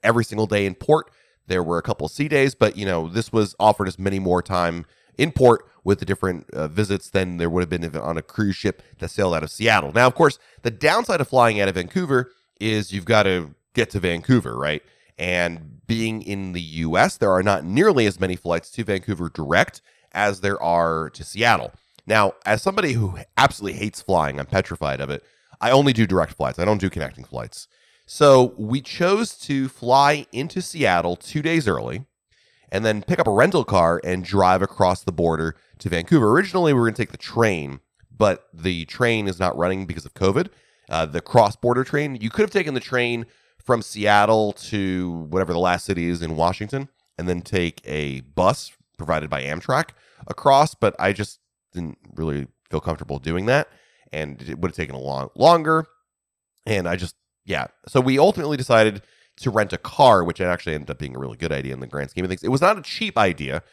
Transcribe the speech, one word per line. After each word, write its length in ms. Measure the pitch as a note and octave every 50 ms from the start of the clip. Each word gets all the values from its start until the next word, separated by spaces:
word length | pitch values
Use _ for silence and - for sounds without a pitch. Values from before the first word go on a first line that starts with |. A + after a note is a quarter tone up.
| -
every 220 | G#2+ A2+ A#2 A2+
single 200 | - G#2+ G#2 A2
day 220 | F#2+ G#2+ G2+ G2+ G2
in 80 | F2+
port. 340 | - - - D3+ D#3+ - _ _ _ _ _ _ _ _ -
There 160 | F#2 F#2 F2
were 160 | D#2+ F2 E2+
a 40 | -
couple 220 | - G#2 - D2+
of 60 | D#2
sea 160 | - - C#3+ D3+
days, 260 | D3+ C#3+ C3+ C#3 -
but, 240 | - A#2 G#2+ - -
you 80 | G#2
know, 220 | G2 F2+ E2+ D#2+ E2
this 260 | F2 G2 F2+ - -
was 220 | A2+ G#2+ G2 - -
offered 280 | G2+ G#2+ G#2 - G2+ F#2+
us 100 | F2 -
many 220 | F#2+ G2 G2 F#2+
more 240 | F#2+ F2+ F2+ F2+ F2
time 420 | - G2 F2+ F2 E2+ E2 E2+ E2 _ _ _ _ _ _ -
in 140 | C3 E3
port 340 | - - C3 B2 A#2 - - _ _ _ -
with 140 | F#2 G2+ -
the 80 | -
different, 420 | E2+ G2 - - F#2+ F2+ D#2+ - -
uh, 160 | - B1 D#2 D#2
visits 420 | D#2 F#2 G#2+ F#2+ G2 F#2+ - -
than 280 | - G2 F#2+ F#2 F2+ E2+
there 120 | E2+ E2+
would 120 | E2 F2+
have 80 | F2+ D#2+
been 140 | E2 E2+ E2
if 120 | E2 C#2+
on 220 | D#2+ G#1+ C#2+ E2+ D#2+
a 40 |
cruise 360 | D2+ _ - - G#2+ G2+ F#2+ -
ship 260 | - - - _ - _ _ -
that 100 | - F2
sailed 240 | - - G2+ F#2 E2+
out 80 | D#2+
of 80 | D#2 D2+
Seattle. 420 | - - G#2+ A2+ A2 G2+ D2+ C#2+
Now, 140 | D2+ A2+ B2
of 80 | B2+ B2
course, 240 | - E3+ D3 C#3 - _ _ _ _
the 80 | - A#2+
downside 500 | A2+ F#2+ C3 D3+ E3+ A3 A#3+ - G3+ E3
of 100 | C3+ -
flying 300 | - C3 A#2+ A#2 A2 G#2
out 80 | G2+ G2
of 60 | F#2
Vancouver 560 | F#2 F2 E2+ - F#3 F3+ D3+ C#3 B2 B2+ - _ _ _ _ _ -
is 340 | G2+ A2 A2 G#2+ G2+ - G2
you've 120 | G2 E2+
gotta 440 | - A#2 G#2+ G#2 F#2+ F#2 F2+ E2 D2 D2 _ _ _ -
get 140 | - A2+ -
to 100 | - G2+
Vancouver, 560 | E2+ F2+ E2+ E2 E2 - C3 A#2+ - B1+ A1+
right? 280 | A#1+ C2+ D2+ D2+ D2+ _ _ _ _ _ _ _ -
And 640 | D#2+ F2+ F2+ F2 F2 E2+ E2+ E2 D#2+ D2+ - - _ -
being 340 | A#2 A2+ A2+ A2+ A2 A2
in 300 | - E2 G2+ G2 G2 F#2 F2+
the 80 | F2
U 340 | E2+ D#2+ D2+ D#2+ E2 D#2+ D#2+
S, 220 | F#2 B2 F#3+ - -
there 140 | - G2+
are 100 | F#2 F#2
not 240 | F#2 G#2 G2 F2 C#2+
nearly 400 | E2+ G2 C3 F#3+ A3 F#3 C3+ A2+
as 140 | G#2 F#2 E2+
many 160 | F#2+ F#2 F2+
flights 340 | F2 - E2+ E2+ E2+ - -
to 140 | - - A2+
Vancouver 480 | - G2+ F#2+ - - G2+ D#2 F2 E2 -
direct 480 | - D#2 C#2 D#2+ F#2 - - - - _ _ _ _ _ _
as 300 | - - G#2 G#2 G2 F#2
there 200 | F#2 G2+ G2 -
are 480 | - E2+ E2+ E2+ E2+ E2 E2 D#2+ D#2+ D2+
to 140 | - - D#2+
Seattle. 500 | - - G2+ A2+ A#2 A2+ D#2+ A#1+ - - _ _ _ _ _ -
Now, 280 | - G#2+ A2 G#2 G2 - _ -
as 160 | G2 G#2+ A2
somebody 320 | - F#3+ G3 G#3 F#3+ D3+ B2+
who 240 | A#2 A2 F#2+ F2 E2+ - _ -
absolutely 440 | - B2+ C#3 - - G#2 G2 G2+ A2
hates 200 | G#2 A2 - -
flying, 400 | - - F#2+ E2+ D#2 C#2+ C#2 C#2+
I'm 60 | C#2
petrified 560 | - - F#2+ F#2+ - E2+ - D#2 D2 C2+ C2
of 80 | C#2 C2+
it, 140 | C#2+ C#2 - _ _ _ _ _ _ -
I 120 | - A#2
only 200 | B2+ C3+ C#3+ C#3+
do 140 | C3 A2 A2+
direct 280 | F#2 F#2 F#2 D#2+ D2+ -
flights. 260 | - D2 B1+ A#1 -
I 60 | F2
don't 120 | G2 G#2+ G#2
do 140 | F#2 F#2
connecting 320 | - - D2+ B1+ B1 - B1
flights. 440 | - - B1+ A1+ A1+ - - - _ _ _ _ _ _ _ _
So 480 | - - - D3+ C#3+ C3+ C3 B2 A#2+ - -
we 200 | A2 G#2+ A#2+ C#3
chose 600 | B2+ - - - F3 F3+ G3 G#3+ A#3 G#3 - -
to 300 | - - C#3+ C3+ C3+ B2+
fly 580 | - - - A#2+ B2 C3+ C#3 C#3 D3+ D3 - -
into 300 | - A#2 C#3 E3 - F#3
Seattle 540 | F3+ - - - C#3 G#2 F2+ E2+ E2 F2 F2
two 260 | - - - - D3+
days 260 | D3 D#3+ E3 E3 C#3 G#2+
early 380 | E2+ B1+ A1 A#1+ C#2 G2 C3+ _ _ _ _ _ _ _ _ _ _ _ _ -
and 140 | - G2 A2
then 160 | A2+ G#2+ G#2
pick 160 | F#2+ - F3+ -
up 80 | E3+
a 60 | A#2
rental 320 | G2+ G2+ B2+ F3+ G3 E3 A#2+
car 360 | - G2+ F#2 E2+ E2 E2+ E2+ -
and 200 | E2+ F#2 F#2 F2+
drive 380 | - G2 G2 F#2+ F2+ F#2 F#2+
across 420 | F#2+ G2 - - G2+ F2+ F2+ - -
the 80 | -
border 440 | E2+ D#2 F2 E2 E2 D#2 D#2+ D#2+ D#2 _ _ _ _ -
to 100 | - F2
Vancouver. 400 | E2 E2 E2+ - E3+ D#3 A#2 G#2
Originally, 440 | A2+ D#3+ G3 F#3+ - F#3 F3 D#3 C#3+
we 60 | B2
were 60 | A#2
gonna 100 | A2+ G#2+
take 160 | - A2 -
the 60 | - -
train, 600 | - - - A#2 A#2 A2 F#2+ E2 D2 C#2 C2+ C2+ _ _ _ _ _ _ _
but 340 | - A2 G2+ F#2 - _ _ _
the 320 | E2 D#2+ F#2+ F2+ E2+ D#2+
train 420 | - - - B2+ A#2 A#2 A2 G#2 G2
is 120 | F#2 E2
not 180 | F#2+ F2+ - -
running 300 | E2+ F2+ F#2+ F#2+ G2 E2
because 180 | D#2+ D#2+ C#2+
of 80 | C#2 _
covid. 360 | - G2 F#2+ G2 C#3 F3+ F#3+ _ _ _ _ _ _ _ -
Uh, 160 | - D#2+ E2 D#2
the 140 | C#2+ E2+
cross-border 640 | - - - B2+ A2 G2+ G2+ - - A#2+ A#2+ B2 B2+
train, 340 | - - C#3+ D3 D3 C3+ A#2
you 80 | G#2+ A2+
could 140 | - - G#3+
have 80 | G#3+
taken 240 | - G3+ F3+ D3+ C#3
the 40 | B2+
train 460 | - - C3 B2 A#2+ A#2+ A#2+ A#2 A2+ - _ _ _ _ _ _ _
from 180 | - A#2+ A2+
Seattle 680 | A2 - - G#2+ G#2 G#2 G#2 G#2 G#2 G#2+ A2+ A2 G#2+ G#2
to 760 | G2+ - - - - G#2 G2 F#2+ F#2 F#2 F2+ F2+ E2+ E2+ D#2+ D2
whatever 240 | D#2 F#2 F#2+ E2 F2
the 60 | E2+
last 260 | F2+ F2+ F2+ F2 -
city 240 | - G2 E2+ E2+ E2+
is 120 | F2 E2
in 140 | E2+ D#2+ D#2+
Washington 540 | D#2 D#2+ F2 F#2 - G#2 G#2 C3+ C3+ C#3 C#3 _ _ _ _ _ -
and 120 | F2+ F2+
then 120 | F2+ F2+
take 380 | E2+ - - F#2+ F2 E2+ D#2 - -
a 340 | - C#2 D2+ D2+ C#2+ C2+ C2
bus 540 | B1 C2 C#2+ D#2+ F2 F#2+ C#3+ - - - - _ _ _ _ -
provided 320 | - D2 E2+ D#2 D2 D#2
by 140 | D2 C#2 C2
Amtrak 480 | C#2 D2+ E2 - - C3 C#3 E3 - - _ _ _ _ _ - -
across, 480 | - - - C#3+ C3+ C#3 D3+ D#3 -
but 180 | - - G#2 - -
I 140 | - G2 G2+
just 260 | F#2+ G#2 - - _ _ _ _ _ _ _
didn't 260 | - F2 F2 D#2 - _ _ - -
really 340 | - D#2 D#2+ C#2+ C#2+ C#2 B1+ _ _ _ _
feel 120 | - D#2
comfortable 380 | - F2+ D#2+ D2 C#2+ B1+ C#2+ C#2
doing 260 | C2 D#2 E2 F2+ F#2+
that, 240 | A2+ B2+ C#3+ D3 - _ _ _ _ _ _ _ _
and 300 | - D#2 D#2 D2 C#2 -
it 180 | C2 - C2 D2
would 120 | E2+ F2+
have 40 | D2+
taken 200 | - E2 C2+ C2+
a 40 | C2
long, 300 | C2 C#2 C2+ C2+ C2+ - _
longer, 500 | - A2 D#3+ E3+ E3+ D#3 D3+ D#3+ D#3+ D#3+ - _ _ _ _ _ _ _ _ _ _ _ _ _ _ -
and 240 | A2 A2 G2 F2+ F2
I 80 | F2 F#2
just, 180 | F#2 E2+ - _ _ _ _ _ _
yeah. 220 | G2 F#2 D2 C2 - _ _ _ -
So 140 | - C3+
we 180 | B2+ C3 C3 C3+
ultimately 380 | D3+ F#3+ G3+ - D#3 D3 D3+ C3
decided 440 | B2+ - B2 A2 A2 A2 G2+ F#2+ - _ _ _ _ _ _ -
to 120 | - B2+
rent 220 | G2+ A2 G#2 F#2+
a 60 | F2+ E2+
car, 480 | - - - - A#2+ B2+ A2 F#2+ E2+
which 160 | F2 E2+ -
actually 320 | F#2+ F2+ F2 F2 - F2 D#2
ended 160 | D2+ C#2+ C#2
up 100 | C#2 -
being 160 | D2+ C2+ B1+
a 40 | B1
really 180 | C2+ C2 A1 -
good 160 | D#2+ D#2+ D#2
idea 180 | C#2 C2+ C2+
in 80 | C2 C2
the 80 | C2 B1+
grand 220 | C#2+ C#2+ C#2 C#2
scheme 160 | - - F2+
of 40 | F#2
things. 140 | F#2 F2+ -
It 60 | F#2
was 100 | B2+ C3+
not 180 | E3+ F#3 A3 G3
a 40 |
cheap 360 | C#3+ - - - A3+ G#3 - A#2
idea. 460 | G#2+ F#2+ E2+ C#2+ D2+ C2 C2 D#2 - _